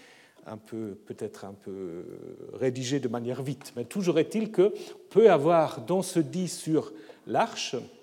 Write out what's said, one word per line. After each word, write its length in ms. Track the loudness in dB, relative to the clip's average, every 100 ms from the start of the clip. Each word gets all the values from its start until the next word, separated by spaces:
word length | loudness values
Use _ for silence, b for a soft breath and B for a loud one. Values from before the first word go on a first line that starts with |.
| B B B B
un 140 | -14 -14
peu, 400 | -12 -8 -8 -10 -12
peut-être 400 | -8 -10 -10 -16
un 80 |
peu, 160 | -14 -12
euh, 340 | -10 -8 -10 -12 -14 -14 -16 -14
rédigé 480 | -4 -2 -2 -2 -2
de 80 | -2
manière 320 | -4 -4 -6
vite. 320 | -6 -8 -10
Mais 100 | -10
toujours 340 | -6 -2 2 2
est-il 320 | 2 0 0
que 240 | 4 4 2 B B 0
peut 220 | 8 8
avoir 500 | 8 6 4 4 0
dans 220 | -2 -2
ce 180 | 0 0
dit 280 | 0 0 -4
sur 440 | -4 0 0 0 -8 B B -2
l'arche 500 | 0 0 -2 -6 -6 -8 -16